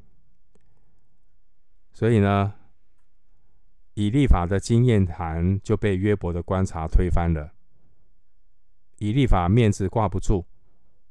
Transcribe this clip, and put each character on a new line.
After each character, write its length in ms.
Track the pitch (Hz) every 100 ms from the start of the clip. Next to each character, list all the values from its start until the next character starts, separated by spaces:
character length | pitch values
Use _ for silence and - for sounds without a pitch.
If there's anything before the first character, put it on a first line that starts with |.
| - - - - - - - - - - - - - - - - - - -
所 200 | - 113
以 80 | 113
呢， 340 | 101 101 101 - - - - - - - - - - - - - - -
以 160 | 104
利 160 | 135 131
法 180 | 90 87
的 140 | 98
经 260 | - 117 123
验 180 | 107
谈 560 | 92 82 82 82 87 95
就 140 | - 107
被 200 | 104 92
约 200 | 104 104
伯 160 | 87
的 100 | 85
观 200 | 82 95
察 240 | 98 87 80
推 220 | - 90
翻 240 | 85 85
了。 200 | 80 76 - - - - - - - - - - - - - - -
以 120 | 104
利 140 | 131 127
法 240 | 92 87
面 220 | 117 110
子 180 | 98 95
挂 180 | 117 101
不 120 | 95
住， 260 | - 98 - - - - - - -